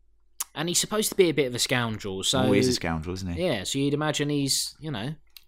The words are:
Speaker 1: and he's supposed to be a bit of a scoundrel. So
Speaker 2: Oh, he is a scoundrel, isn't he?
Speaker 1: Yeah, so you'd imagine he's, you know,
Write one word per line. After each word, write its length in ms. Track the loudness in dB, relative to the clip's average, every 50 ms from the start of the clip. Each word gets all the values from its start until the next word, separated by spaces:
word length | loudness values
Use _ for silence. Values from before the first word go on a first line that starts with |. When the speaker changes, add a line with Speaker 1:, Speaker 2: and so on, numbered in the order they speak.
| _ _ _ _ _ _ _ -12 -12 -10
Speaker 1:
and 160 | -8 -6 -4 -2
he's 120 | 0 0
supposed 280 | -2 0 0 0 0 0
to 40 | 4
be 140 | 4 4 4
a 40 | 4
bit 120 | 2 0
of 80 | 0 0
a 60 | -2
scoundrel. 640 | 0 0 2 0 0 0 -2 -4 -6 -6 -6 -2 0
So 160 | 0 2 4
Speaker 2:
Oh, 100 | 4 4
he 60 | 6 6
is 80 | 4
a 60 | 4
scoundrel, 420 | 2 0 0 -2 -2 -2 -2 -4 -6
isn't 180 | -4 -4 -4
he? 120 | -4 -2 -2
Speaker 1:
Yeah, 180 | 0 -2 -2
so 160 | -2 -4 -2 0
you'd 160 | 0 0 0
imagine 340 | 0 0 0 0 0 0 0
he's, 460 | 0 0 0 0 0 0 -2 -4 -8 -12
you 100 | -10 -8
know, 240 | -6 -6 -6 -6 -8 -10 -14 _ -20 -20 -20